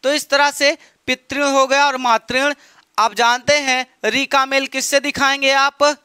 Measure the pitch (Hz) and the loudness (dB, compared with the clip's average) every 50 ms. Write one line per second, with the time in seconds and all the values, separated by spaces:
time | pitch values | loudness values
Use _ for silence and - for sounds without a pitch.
0 | - 254 294 302 - _ 277 277 285 285 277 - 294 277 330 - - _ _ _ | -2 -2 -2 -2 -2 _ 0 0 0 0 0 0 0 0 0 -2 -10 _ _ _
1 | _ - 254 247 _ _ 269 277 285 277 277 269 269 262 262 277 285 285 262 254 | _ -6 -6 -6 _ _ -4 -2 -2 0 2 2 2 2 2 2 2 0 0 -2
2 | 254 247 226 220 _ - 240 262 269 294 285 _ _ _ _ _ _ _ _ - | 0 0 0 0 _ -2 -2 -2 -2 -2 -4 _ _ _ _ _ _ _ _ -2
3 | 214 233 208 196 240 233 240 247 247 254 294 294 285 262 254 254 247 _ _ _ | -2 -2 0 0 2 2 2 0 0 0 0 0 0 0 -2 -2 -4 _ _ _
4 | - 220 220 254 277 254 - 277 269 269 269 269 269 254 - 262 254 - 285 277 | -4 -2 -2 -2 -2 0 0 0 0 2 0 -2 -2 -2 -6 -6 -4 -2 -2 -2
5 | 247 285 - - 277 269 277 277 277 269 269 277 269 285 - _ 285 294 294 285 | -2 -2 -4 0 0 0 0 0 0 0 2 2 0 0 0 _ 0 0 0 -2